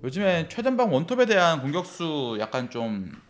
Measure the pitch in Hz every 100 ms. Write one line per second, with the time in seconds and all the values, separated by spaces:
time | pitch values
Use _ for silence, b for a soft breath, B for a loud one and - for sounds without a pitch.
0 | 127 151 196 175 160 - 240 247 240 135
1 | 170 247 240 202 175 156 135 160 180 -
2 | 170 151 123 110 110 131 123 120 113 104
3 | 92 65 _